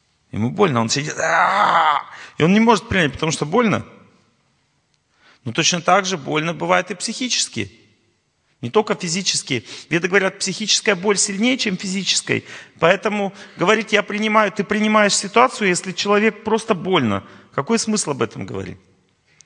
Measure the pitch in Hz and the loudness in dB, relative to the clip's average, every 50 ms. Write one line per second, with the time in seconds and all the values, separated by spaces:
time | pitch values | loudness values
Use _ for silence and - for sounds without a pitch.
0 | _ _ _ _ _ - - 98 110 123 202 185 208 170 131 117 113 113 - 139 | _ _ _ _ _ -12 -6 -4 -4 -2 0 2 2 2 2 0 0 0 -2 -4
1 | 147 151 - - 156 160 165 170 180 185 190 202 208 - 175 170 160 156 147 139 | -4 -6 -4 -4 -2 0 2 2 2 2 2 2 2 2 2 2 2 2 2 0
2 | - - - - - - - - 147 170 196 220 226 233 226 190 - - 196 190 | -4 -8 -18 -20 -20 -16 -2 0 2 4 4 4 6 4 4 2 2 -2 0 0
3 | 165 135 - - 160 160 143 - 151 147 170 240 240 208 135 98 98 - - - | 0 0 0 -2 -4 -4 -2 -4 -4 0 0 2 2 2 0 -2 -4 -8 -18 -20
4 | - _ _ _ _ _ _ _ _ _ _ _ _ _ _ _ _ _ _ _ | -20 _ _ _ _ _ _ _ _ _ _ _ _ _ _ _ _ _ _ _
5 | _ _ _ _ _ _ _ _ - 120 113 - 151 - 180 170 - 175 180 202 | _ _ _ _ _ _ _ _ -12 -8 -4 0 0 0 0 0 2 4 4 4
6 | 190 185 190 151 131 135 147 156 156 170 165 151 170 170 185 180 180 - 202 - | 2 0 -6 -6 -4 -2 -2 -2 -2 -2 -4 -4 0 0 0 0 0 -2 -8 -8
7 | - 226 214 - 262 240 - - - - - 117 101 95 - - _ _ _ _ | -8 -8 -6 -6 -4 -4 -2 -4 -4 -4 -4 -8 -8 -8 -10 -20 _ _ _ _
8 | _ _ _ _ _ _ _ _ _ _ _ - 131 117 - 214 214 214 202 - | _ _ _ _ _ _ _ _ _ _ _ -12 -10 0 0 0 0 0 -4 -4
9 | - 170 160 196 185 - - - - - 139 113 - - - - - - 151 170 | -4 -6 -4 -4 -2 -2 -4 -4 -4 -4 -4 -4 -4 -8 -18 -16 -8 -2 -2 -2
10 | 170 180 185 202 190 190 190 - - 196 175 - 214 202 - - - 220 202 175 | 0 2 0 2 0 0 -4 -4 -6 -6 -6 -6 -2 -2 -2 0 2 0 0 0
11 | 185 214 202 175 - - 196 190 226 254 269 254 - 214 185 - - 185 185 196 | 2 0 0 0 0 -2 -2 0 0 0 0 0 -2 -4 -4 -4 -6 -4 -4 -4
12 | 180 - - - - - 117 113 - - - - - - _ - 160 170 196 196 | -2 -2 -2 -2 0 -2 -2 -2 -2 -8 -18 -20 -20 -18 _ 0 4 4 4 4
13 | - 214 208 208 202 190 - - - - - - 165 190 220 226 214 - 208 202 | 0 -2 -2 -2 -4 -4 -6 -10 -20 -16 -4 -2 2 2 2 2 2 0 0 0
14 | 196 - 202 208 220 220 214 220 214 196 - - 185 - 208 214 214 214 214 214 | 0 0 -4 -4 -2 2 2 2 2 2 0 -4 -4 -2 0 0 2 4 4 4
15 | 208 196 - - - 185 - 233 247 262 - - 214 190 175 165 - 185 170 - | 4 4 2 0 -2 0 2 4 4 4 2 0 0 0 0 0 -2 -8 -6 -4
16 | - 202 208 208 214 220 214 220 - 214 220 220 - - 214 160 - 185 190 165 | 0 2 2 4 4 2 0 -2 -4 -2 -2 -2 0 -2 -2 -2 0 0 2 2
17 | 127 107 98 95 - - - - - _ - - 139 - 233 226 - 220 214 208 | 2 2 0 -2 -4 -8 -20 -20 -20 _ -6 -6 -2 0 0 0 0 -2 -2 -2
18 | - 160 139 123 120 101 - - 101 95 117 98 95 92 98 - _ _ _ _ | -2 -4 -2 -2 -2 -4 -4 -10 -10 -8 -8 -8 -8 -10 -12 -16 _ _ _ _
19 | _ _ _ _ _ _ _ _ _ | _ _ _ _ _ _ _ _ _